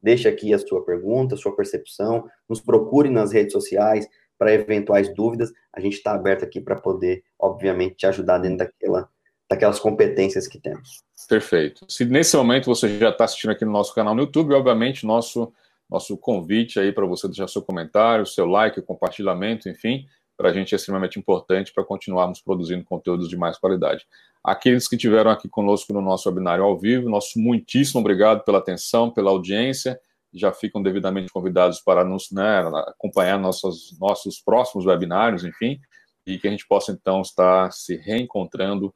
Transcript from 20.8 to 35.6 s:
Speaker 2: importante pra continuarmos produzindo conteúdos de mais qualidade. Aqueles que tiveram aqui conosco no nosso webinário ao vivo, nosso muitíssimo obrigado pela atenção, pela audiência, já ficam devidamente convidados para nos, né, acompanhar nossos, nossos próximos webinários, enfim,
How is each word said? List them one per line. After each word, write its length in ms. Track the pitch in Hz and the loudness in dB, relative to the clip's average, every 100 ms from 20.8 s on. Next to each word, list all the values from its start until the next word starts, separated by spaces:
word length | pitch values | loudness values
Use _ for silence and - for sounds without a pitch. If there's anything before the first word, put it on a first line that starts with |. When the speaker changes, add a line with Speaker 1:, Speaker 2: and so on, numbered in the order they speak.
| - 98 92 - | -2 -4 -4 -6
Speaker 2:
importante 540 | - 90 - 95 98 | -2 -2 0 -2 -2
pra 100 | - | -6
continuarmos 580 | 95 98 - 92 90 90 | -6 -8 -4 -2 -2 -2
produzindo 420 | - 92 85 90 | -6 -4 -4 -8
conteúdos 460 | 82 90 - 87 85 | -8 -8 -4 -4 -4
de 80 | 87 | -4
mais 200 | 85 - | -6 -2
qualidade. 480 | 95 92 73 - _ _ _ _ | -2 0 -2 -4 _ _ _ _
Aqueles 460 | - 98 127 123 - | -4 0 2 2 0
que 80 | 120 | -2
tiveram 340 | 117 110 110 | 4 4 6
aqui 160 | 107 - | 2 -2
conosco 460 | - 101 101 - | -4 0 0 -2
no 80 | 101 | -4
nosso 260 | 95 92 - | -2 -2 -2
webinário 380 | 90 90 87 101 | -2 0 2 2
ao 120 | 87 | 2
vivo, 300 | 101 127 120 | 0 0 0
nosso 300 | 104 - 117 | -2 -2 -2
muitíssimo 600 | 113 120 - 127 139 127 | 2 0 0 0 2 0
obrigado 420 | 104 95 107 107 | 0 4 4 4
pela 140 | - 98 | 2 0
atenção, 520 | 95 90 - 117 117 | 0 -8 -2 0 2
pela 220 | 117 98 | 2 2
audiência, 680 | 95 90 101 127 135 127 - _ _ _ | 2 0 -2 -2 -2 -6 -8 _ _ _
já 180 | 92 98 | -2 -2
ficam 320 | - 107 104 | -2 -6 -2
devidamente 480 | 98 95 95 98 92 | -2 -2 -2 -4 -6
convidados 480 | 95 92 90 90 87 | -6 -2 2 2 2
para 240 | - 90 | 0 2
nos, 260 | 92 95 - | 2 -2 -8
né, 280 | 98 104 101 85 78 - | -2 0 0 0 -4 -8
acompanhar 520 | - 104 101 90 98 | -8 -4 0 0 0
nossos, 580 | 95 92 98 85 - 78 | -2 -2 -6 -8 -16 -6
nossos 420 | 95 98 98 - | -2 -2 -6 -8
próximos 440 | - 113 123 101 92 | 0 2 2 -2 0
webinários, 600 | 87 90 90 113 95 87 | 0 0 0 0 -2 -8
enfim, 340 | - | -6